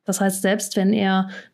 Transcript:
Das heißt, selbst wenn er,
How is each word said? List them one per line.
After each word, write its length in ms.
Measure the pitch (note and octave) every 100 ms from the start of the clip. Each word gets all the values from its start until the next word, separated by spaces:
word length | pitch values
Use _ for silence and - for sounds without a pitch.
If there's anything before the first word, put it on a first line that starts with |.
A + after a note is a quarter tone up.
Das 160 | - F#3+
heißt, 200 | G3 F#3+
selbst 360 | F#3+ G#3 G3+ G#3+
wenn 160 | F#3+
er, 380 | G#3+ G3 F#3+ F#3+ - -